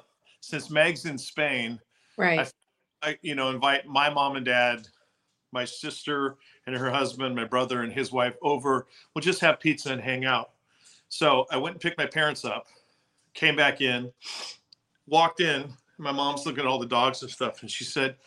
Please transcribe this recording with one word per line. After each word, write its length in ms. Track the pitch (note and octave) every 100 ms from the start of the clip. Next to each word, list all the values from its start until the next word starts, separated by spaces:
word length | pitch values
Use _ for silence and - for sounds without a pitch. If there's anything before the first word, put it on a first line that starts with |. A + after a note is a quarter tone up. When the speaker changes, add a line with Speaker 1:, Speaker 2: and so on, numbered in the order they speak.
| - _ _ _
Speaker 1:
since 280 | - D#3 -
Meg's 360 | D3+ E3 D3+ E3+
in 120 | C3+
Spain, 600 | - - D3 B2+ A#2 A#2 _ _ _ -
Speaker 2:
Right. 340 | F#3 D#3+ C3 - _ _ _ _
Speaker 1:
I, 80 | D3+
I, 80 | D3+
you 140 | E3+ C#3
know, 140 | C3
invite 380 | B2+ C#3 C#3 -
my 220 | C#3 D3
mom 260 | D3 C#3 C3+
and 100 | B2
dad, 420 | B2 B2 A#2 A2 _ _ _ _ _ _
my 140 | B2 B2
sister 680 | - D3+ - - D3 C#3 C3+ _ _ -
and 80 | B2+
her 140 | C3
husband, 440 | C3+ B2+ B2 C3 B2
my 100 | A2+
brother 360 | B2+ B2 B2
and 80 | A#2
his 200 | B2 A#2+
wife 240 | B2+ B2 A#2+
over. 460 | D3 C#3+ C3+ C3 - - _
We'll 80 | -
just 200 | D#3+ F3
have 180 | E3 D3+
pizza 320 | D#3+ D3 C#3+
and 100 | B2+
hang 240 | A#2 B2+ C3
out. 260 | A#2+ A#2 _ _ _ _ _ -
So 360 | - D#3 C3 C3
I 60 | C3
went 180 | D#3 E3+
and 60 |
picked 160 | E3+ E3
my 80 | C#3
parents 400 | D#3+ D3+ C3+ A#2+
up, 220 | A2 - _ _ _ _ _ _
came 220 | - D#3 C#3+
back 260 | C#3+ -
in, 300 | C3 B2 B2+ - - - - - _ _ _ _ -
walked 320 | D#3 E3 -
in. 300 | E3+ C#3 C#3+ B2+ _ -
My 140 | D3
mom's 340 | C#3 C#3+ C#3+ E3
looking 160 | C3+
at 40 | C3+
all 120 | C3
the 60 | A#2+
dogs 360 | B2 C3 B2+
and 80 | B2
stuff, 300 | - A#2+ -
and 80 | A2
she 140 | -
said, 320 | A#2+ D3+ C3+ C3